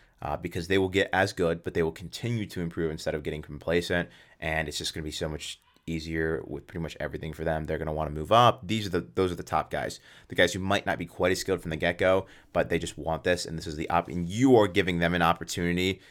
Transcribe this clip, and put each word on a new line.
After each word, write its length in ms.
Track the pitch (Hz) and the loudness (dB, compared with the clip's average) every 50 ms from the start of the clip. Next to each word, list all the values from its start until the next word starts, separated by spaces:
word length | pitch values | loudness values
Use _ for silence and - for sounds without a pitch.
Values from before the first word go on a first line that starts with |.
| _ _ _ _ | _ _ _ _
uh, 140 | - - 73 | -6 -6 -4
because 320 | - 87 85 - 90 82 90 | -4 -6 -6 -6 -6 -2 2
they 100 | 95 95 | 2 4
will 100 | 95 92 | 4 4
get 220 | 92 95 95 - | 2 2 2 2
as 200 | - 92 98 98 | 2 2 2 2
good, 320 | - - 87 82 85 82 - | 2 0 0 0 0 0 -4
but 100 | - - | -4 -2
they 80 | 90 | 0
will 80 | 82 80 | 0 0
continue 560 | - - 90 82 - - - 117 120 110 101 | -2 -6 -12 -12 -10 -8 -4 -4 -2 -4 -4
to 140 | 85 - 90 | -6 -6 -6
improve 320 | 87 82 - 90 82 78 | -6 -4 -4 -2 -4 -4
instead 220 | 78 82 - 80 76 | -4 -4 -4 -4 -4
of 100 | 76 71 | -2 -4
getting 180 | 82 76 76 | -6 -6 -6
complacent, 680 | 76 - 73 69 - 82 85 87 85 - 90 87 87 - - - - _ - _ | -8 -12 -14 -8 -2 0 0 0 2 2 0 0 0 -2 -8 -18 -20 _ -16 _
and 300 | 82 80 78 80 80 71 | -6 -2 -2 -2 -2 -4
it's 100 | - - | -6 -6
just 160 | - - - | -6 -6 -6
gonna 80 | 85 | -6
be 80 | 78 76 | -8 -8
so 180 | - - 82 78 | -6 -4 -4 -4
much 320 | 76 73 - - - - _ _ _ _ _ 82 | -4 -6 -8 -12 -12 -14 _ _ _ _ _ -6
easier 560 | 82 80 80 82 80 80 80 80 80 - - | -4 -4 -4 -4 -2 0 0 0 0 -2 -4
with 200 | - - 71 - - | -8 -10 -10 -10 -10
pretty 140 | - 85 | -8 -6
much 140 | 82 76 - - | -6 -6 -6 -6
everything 320 | 76 73 76 76 82 80 | -6 -6 -6 -8 -8 -8
for 100 | 76 - | -8 -4
them. 220 | 80 82 80 78 78 | -2 -2 -2 -2 -2
They're 140 | 76 78 78 | -4 -4 -4
gonna 140 | 78 78 | -4 -4
wanna 180 | 76 78 78 73 | -2 -2 -4 -4
move 200 | 73 78 78 76 | -4 -6 0 4
up. 360 | 107 117 120 117 120 - - | 6 8 8 6 4 2 -2
These 200 | 87 110 110 101 | -4 -4 -2 -2
are 40 | 98 | -2
the, 160 | 87 87 85 - - | -2 -2 -4 -2 0
those 160 | 95 95 90 | 0 0 0
are 40 | 87 | 0
the 60 | 82 | -4
top 280 | 82 - 82 78 - - | -6 -2 -2 -2 -2 -2
guys, 280 | 78 73 60 55 - - - - - - - - | -4 -4 -4 -4 -6 -10 -16 -20 -20 -20 -16 -4
the 80 | - | 4
guys 160 | 95 90 87 | 4 4 4
who 80 | - 92 | 4 0
might 260 | 95 95 101 101 - | 0 0 0 0 0
not 120 | 98 82 78 | -2 -2 -2
be 80 | 85 | -4
quite 260 | 82 - - 90 92 | -8 -2 0 2 2
as 80 | 95 - | 2 2
skilled 200 | - - 95 82 | 0 -2 -2 -2
from 100 | - 85 | -2 -4
the 60 | 80 | -4
get-go, 500 | 76 87 85 87 - 98 92 95 95 92 - - - - _ | 0 0 0 2 2 4 4 4 4 0 -4 -12 -20 -20 _
but 160 | - 87 78 - | -2 -2 0 0
they 100 | 87 82 | 0 -2
just 180 | 82 80 - | -2 -4 -8
want 280 | 76 71 80 80 76 - | -6 -4 -4 -4 0 2
this, 200 | 92 90 87 - | 0 0 0 -2
and 140 | - 80 80 | -6 -8 -8
this 80 | - | -8
is 80 | 85 76 | -8 -6
the 160 | 76 80 - | -6 -4 0
op-, 160 | 85 85 - | 0 0 0
and 220 | - - 90 87 85 | 0 -4 -6 -4 -4
you 280 | 98 113 131 135 127 | 0 2 6 8 8
are 120 | 110 104 98 | 8 8 6
giving 320 | 87 98 90 92 87 85 | 4 2 2 2 2 2
them 140 | 85 85 87 | 2 2 2
an 80 | 87 | 4
opportunity 800 | 85 82 85 - - - - 95 87 87 87 90 92 95 95 - - - | 4 4 2 2 -2 -8 -6 -2 -2 0 0 2 0 0 -2 -4 -8 -18